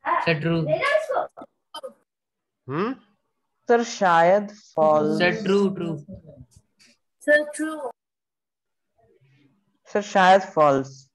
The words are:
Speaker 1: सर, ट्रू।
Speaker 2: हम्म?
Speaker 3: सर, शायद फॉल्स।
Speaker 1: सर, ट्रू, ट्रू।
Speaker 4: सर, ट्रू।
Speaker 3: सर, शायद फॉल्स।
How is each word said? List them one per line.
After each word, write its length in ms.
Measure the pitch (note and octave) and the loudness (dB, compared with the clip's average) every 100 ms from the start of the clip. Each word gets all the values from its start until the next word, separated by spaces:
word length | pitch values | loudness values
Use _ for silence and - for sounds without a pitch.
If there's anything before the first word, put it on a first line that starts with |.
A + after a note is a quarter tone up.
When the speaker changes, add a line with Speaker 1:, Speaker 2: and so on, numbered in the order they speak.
Speaker 1:
सर, 360 | D4+ E4+ F3 D#3 | -2 -2 -2 -2
ट्रू। 200 | E3 E3 D3+ - C#5 D#5 D#5 C5 - - - _ _ - C5 _ _ _ _ _ _ _ - | -2 -2 -2 -2 -2 -2 -2 -6 -8 -14 -20 _ _ -18 -18 _ _ _ _ _ _ _ -10
Speaker 2:
हम्म? 240 | C#3+ G#3+ C4+ _ _ _ _ _ _ - | -6 -6 -8 _ _ _ _ _ _ 0
Speaker 3:
सर, 140 | A#3 | 0
शायद 640 | A#3 - F#3+ E3 E3+ G3+ G3+ - _ | 0 -2 2 4 4 2 -2 -14 _
फॉल्स। 440 | - D#3 D3+ D3+ D#3 | 0 2 2 0 0
Speaker 1:
सर, 240 | F3+ - | 0 -2
ट्रू, 260 | G3 G3+ G3 | -2 0 0
ट्रू। 220 | F3 E3+ D3 - F#3+ - - - _ _ _ _ _ _ _ | -4 -8 -10 -12 -20 -20 -20 -20 _ _ _ _ _ _ _
Speaker 4:
सर, 220 | - D4+ D4 D4 | 0 2 0 -8
ट्रू। 340 | D#4 D#4 C4 - _ _ _ _ _ _ _ _ _ _ _ _ _ _ _ _ _ _ _ | -10 -8 -12 -16 _ _ _ _ _ _ _ _ _ _ _ _ _ _ _ _ _ _ _
Speaker 3:
सर, 120 | G#3 | -8
शायद 400 | G3+ G3+ F#3 G3 F#3+ | -2 2 6 6 4
फॉल्स। 480 | - D3 C3+ C3 - _ | 2 2 2 -4 -14 _